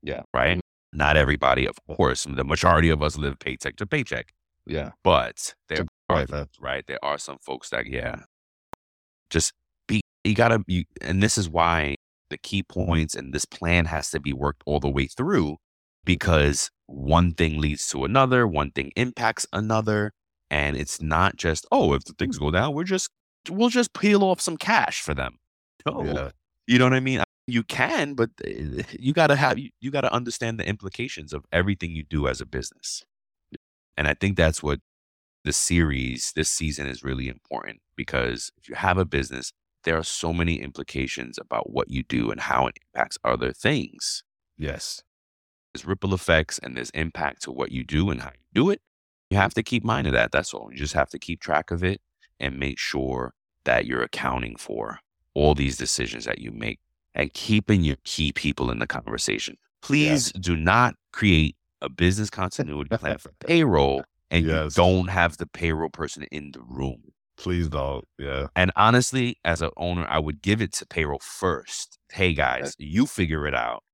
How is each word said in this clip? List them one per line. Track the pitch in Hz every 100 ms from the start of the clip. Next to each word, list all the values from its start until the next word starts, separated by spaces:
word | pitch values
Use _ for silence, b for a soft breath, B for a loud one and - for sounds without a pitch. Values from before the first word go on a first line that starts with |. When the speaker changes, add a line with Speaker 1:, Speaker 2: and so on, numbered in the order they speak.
Speaker 1:
Yeah. | - 65 -
Speaker 2:
Right? | 64 65 87
Speaker 1:
Mm-hmm. | - _ _ 71
Speaker 2:
Not | 73 76
everybody, | 69 71 65 64 65
of | - _
course. | 76 73 64
The | - 65
majority | 67 80 - 82 82
of | 78
us | 76 73
live | 71 69
paycheck | - 65 69 62
to | 104
paycheck. | 151 131 65 - _ _ _ -
Speaker 1:
Yeah. | 78 71 -
Speaker 2:
But | - 80 60 - - - _
there | 80
Speaker 1:
Good | 90 _ _
Speaker 2:
are, | 85
Speaker 1:
point, | 65
man. | 71 71 _
Speaker 2:
right? | 65 67 71
There | 67
are | 71 73
some | - 67
folks | - 65 -
that, | 60 60
yeah. | 64 58 - - _ _ _ _ - _ _ _ _ _
Just | 82 - - _ _ -
be, | 107 - _
you | 104
gotta, | 104 117 113 95
you, | 90 85 -
and | - 95
this | 107 -
is | 90
why | 80 85 85 71 69 _ _ _
the | 73
key | - 98
points | - - 85 82 80
and | - 67
this | 71
plan | - - 87 87 82
has | 78 -
to | 78
be | 71
worked | 65 71 71 -
all | 73
the | 71
way | 69 67
through, | - 139 190 76 76 _ _ _ _
because | - 92 - 80 73 71 - _ _
one | 69 67 80 87
thing | 80 82 76
leads | 76 73 -
to | 67
another, | 67 120 135 127 117
one | 78 71
thing | 69 69 80
impacts | 123 120 113 113 -
another, | - 107 110 110 104 104 - _ _ _
and | 76 73 69
it's | 71 -
not | 78 80 95 -
just, | 87 80 -
"Oh, | 262 95
if | 69
the | -
things | - 87 71
go | 71
down, | 85 127
we're | 147
just, | 180 190 - _ _ _ -
we'll | 185 240
just | 240 240
peel | - 208 202
off | 196 180
some | - 160
cash | - 214 90 -
for | -
them." | 69 64 60 _ _ _ _ -
No. | -
Speaker 1:
Yeah. | 143 139 69 - _ _ -
Speaker 2:
You | 123
know | 127
what |
I | 131
mean? | 131 131 - _ -
You | 120
can, | 110 - 131 311 147
but, | 135 113 _ -
uh, | - 73 69 107 -
you | 127
gotta | 156 156 143
have, | 139 120
you, | 135 _
you | 131
gotta | 139 131
understand | 120 120 - 117 113
the | -
implications | 101 98 - 123 - 76
of | 76 -
everything | 82 92 98 85
you | 80
do | 73 78 69
as | 64
a | 60
business. | 65 62 _ - - - _ _ _ _ - _ _ _ -
And | 76
I |
think | 73 98 92
that's | 82 80
what | 76 71 _ _ _ _ _ _
the | 73
series, | 71 - 87 80 67 64 64 -
this | - 78
season | - 80 69 71
is | 64
really | 67 65 65
important, | 60 _ 65 50 55 _ -
because | 65 67 62 60 - _
if | -
you | -
have | 95 90
a |
business, | 87 73 65 64 62 _ _ _
there | - 82
are |
so | 82 - 85
many | 85 85 80
implications | 71 69 69 69 65 - 62 62
about | - 55 -
what | 62 -
you | 65
do | 62 64 57
and | 52
how | - 64 64
it | - _
impacts | - 58 -
other | 60 60 64
things. | 64 107 143 73 - - - _ _ _ _
Speaker 1:
Yes. | 73 69 - - _ _ _ _ _ _ _
Speaker 2:
There's | -
ripple | - 95 98
effects | 95 - 80 73 -
and | - 62
there's | 60
impact | - 80 - 76 -
to | -
what | 65 57
you | 64
do | 62 73 95
and | 65
how | 65
you | 64 _
do | - 156
it. | 202 _ _ _ _ _
You | 98
have | 98
to | -
keep | 110 123
mind | 113 117 80
of |
that. | 64 57
That's | 67 -
all. | 52 53
You | 64
just | 73
have | 80 69
to | -
keep | - 85
track | - 76 -
of | 85
it | 90 98 _ _ b _
and | 67 67
make | 67 67
sure | - 69 65 64 62 _ _ _
that | - 62
you're | 55 62
accounting | 58 - 65 64 58 57
for | - 55 55 52 _ _ _
all | - 76
these | 71 69 65
decisions | 62 - 58 57
that | 57 -
you | 57
make | 55 57 55 _ _ _
and | - 71
keeping | - - 107 - 104
your | 80 69
key | - - 76
people | - 71 69 62
in | 57
the | 58
conversation. | 64 55 57 - 50 - - _ _
Please | - 143 151 151 117
Speaker 1:
Yes. | -
Speaker 2:
do | 87 82
not | 80 110 123 - _
create | - 107 85 78 - _ _
a | 69
business | 64 87 98 107
continuity | - 92 - 76 73 73 -
plan | 73 69
for | -
Speaker 1:
<laughs> | _
Speaker 2:
payroll | - 170 151 85 69 69 69 _ _
and | 85 80
Speaker 1:
Yes. | 80
Speaker 2:
you | 78 76
don't | 90 92 90
have | 92 85 78
the | 85
payroll | - 85 80 80
person | - 78 76 73
in | 76 73
the | 69
room. | 60 64 67 58 - _ _ _
Speaker 1:
Please | - 87 82
don't. | 73 67 69 - _
Yeah. | 69 67 69
Speaker 2:
And | - 92 -
honestly, | 104 123 123 131 123 -
as | - 82
an | 82 -
owner, | 87 87 85
I | 71
would | 78 76
give | - 107
it | 98
to | - -
payroll | - 76 71
first. | - - 95 73 - - - _ _
"Hey, | - 92
guys, | 73 69 62
Speaker 1:
Yes. | 60 -
Speaker 2:
you | 76 90 131
figure | - 87 78 73
it | 64
out. | 58 57 _